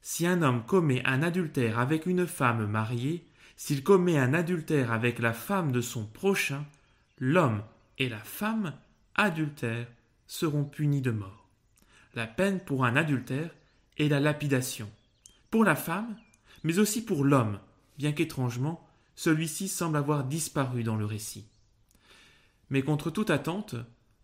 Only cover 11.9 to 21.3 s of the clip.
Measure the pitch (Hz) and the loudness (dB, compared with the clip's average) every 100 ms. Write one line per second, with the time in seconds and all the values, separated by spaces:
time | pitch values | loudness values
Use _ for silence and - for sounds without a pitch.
11.9 | _ _ 123 113 - 196 190 - 135 123 | _ _ -10 -8 0 0 0 -2 0 2
12.9 | 123 156 135 - 131 165 - _ _ _ | 2 2 -2 -2 -6 -6 -12 _ _ _
13.9 | - 151 143 147 147 147 131 127 - 104 | -2 2 2 2 0 0 0 -2 -8 -12
14.9 | - _ _ - _ _ 226 208 151 - | -14 _ _ -20 _ _ 4 4 4 -2
15.9 | 175 233 214 - _ _ - 156 170 208 | -6 -6 -10 -16 _ _ -6 0 4 4
16.9 | 240 - 165 139 139 110 101 - _ _ | 2 -2 2 4 4 4 -4 -12 _ _
17.9 | - 147 147 160 - 127 120 139 170 - | -4 -4 0 -2 -2 -4 -2 -4 -6 -14
18.9 | _ _ - 170 156 160 - 190 - 170 | _ _ -4 2 2 0 -6 -6 -4 -2
19.9 | 151 139 147 131 151 151 156 131 123 117 | 0 0 0 0 -4 -4 -4 -2 -2 -2
20.9 | 110 104 107 - | -2 -4 -6 -10